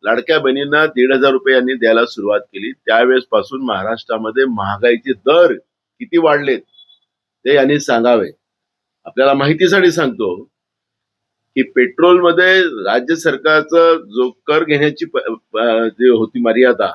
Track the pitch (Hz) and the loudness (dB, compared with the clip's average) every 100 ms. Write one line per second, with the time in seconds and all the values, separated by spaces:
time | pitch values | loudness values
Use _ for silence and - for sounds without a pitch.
0 | 101 120 123 156 135 135 143 151 156 123 | -4 -2 0 0 0 -2 -2 0 0 0
1 | 127 135 135 131 135 131 127 127 113 113 | 2 2 2 0 0 0 0 -2 0 2
2 | 117 - 101 104 - 98 110 135 - 113 | 0 -4 -4 -4 -4 -14 -12 -12 -2 0
3 | 123 127 127 110 101 135 127 98 104 113 | 2 0 0 -4 -2 -8 -6 -6 -6 -8
4 | - 113 110 117 135 110 98 101 120 117 | -8 -8 -6 -4 -2 -2 -6 -2 0 -2
5 | 135 120 127 165 - 120 _ _ _ _ | -4 -4 0 2 2 0 _ _ _ _
6 | 123 170 160 143 139 123 _ _ - _ | -4 0 2 0 0 -4 _ _ -20 _
7 | _ _ _ _ 127 143 135 147 143 117 | _ _ _ _ 0 2 2 0 -2 0
8 | 120 117 98 - _ _ _ _ _ _ | 2 0 -2 -10 _ _ _ _ _ _
9 | 87 - 135 139 139 160 180 196 180 160 | -14 -2 0 2 0 0 2 2 2 0
10 | 139 110 101 90 123 _ _ _ _ _ | -4 -4 -6 -6 -12 _ _ _ _ _
11 | _ _ _ _ _ 135 131 127 123 - | _ _ _ _ _ -4 -2 0 -2 2
12 | 175 180 175 165 185 190 175 113 95 123 | 4 4 4 2 2 2 0 -4 -4 -4
13 | 127 165 160 135 156 156 151 170 165 165 | -2 -4 -2 -2 0 0 2 2 4 2
14 | 104 113 123 - - 151 160 143 151 147 | -2 -4 -4 -4 -2 -2 0 0 0 -4
15 | 165 120 - 113 _ 110 117 113 113 - | -6 -6 -6 -10 _ -4 0 0 -2 0
16 | 123 113 107 123 117 113 127 117 95 | 2 2 0 -2 -2 2 2 2 -4